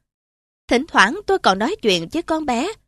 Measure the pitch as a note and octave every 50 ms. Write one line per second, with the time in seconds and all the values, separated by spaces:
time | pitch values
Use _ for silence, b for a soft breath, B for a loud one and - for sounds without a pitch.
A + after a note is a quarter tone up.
0 | _ _ _ _ _ _ _ _ _ _ _ _ _ - - A#3+ D4 - - B3
1 | F#3+ G#3 D4+ G#4 - - G4 F4+ - A3 F#3+ F#3+ G#3+ D#4+ G#4 - - A3 F#3 E3+
2 | E3 D#3+ - D#4+ - - D#4+ D#4 D#4 C#4+ A#3+ A3+ C#4+ G4 A4 - _